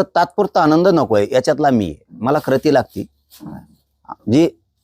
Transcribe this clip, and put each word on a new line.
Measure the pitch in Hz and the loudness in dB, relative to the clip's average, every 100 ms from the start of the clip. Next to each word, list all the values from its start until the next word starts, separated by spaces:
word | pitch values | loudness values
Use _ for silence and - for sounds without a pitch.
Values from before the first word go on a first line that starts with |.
| - 226 | -2 -2
तात्पुरता | 175 - 190 190 | -2 -2 -2 0
आनंद | 151 156 190 | 2 2 2
नको | 170 113 107 | 2 2 0
आहे | 104 | 2
याच्यातला | 127 143 143 147 | 0 0 0 0
मी | 120 90 | 0 -2
आहे. | 73 _ | -8 _
मला | - 120 147 | -8 -4 -4
खरं | 135 131 | -2 0
ती | 151 | 2
लागती. | 135 - - - _ _ - - - - _ _ _ - | 0 -2 -10 -14 _ _ -20 -18 -18 -20 _ _ _ -20
जी | - - 135 165 - _ _ | -12 0 2 2 -2 _ _